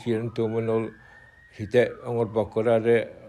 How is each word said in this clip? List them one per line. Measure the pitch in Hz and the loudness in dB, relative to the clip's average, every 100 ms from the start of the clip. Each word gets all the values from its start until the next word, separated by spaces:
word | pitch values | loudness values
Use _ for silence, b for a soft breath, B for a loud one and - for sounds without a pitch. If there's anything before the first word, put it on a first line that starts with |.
сиэрин | 117 110 117 | -4 -4 -4
туомун | 117 110 113 113 | -4 -4 -2 -2
ол | 113 110 - B B B B B - | -2 -2 -10 B B B B B -12
сите | 104 123 113 - 120 | 0 2 2 0 -6
оҥорбоккор | 117 110 110 104 113 117 | -2 -2 0 -2 0 2
аре | 113 117 117 110 - | 2 4 2 2 -10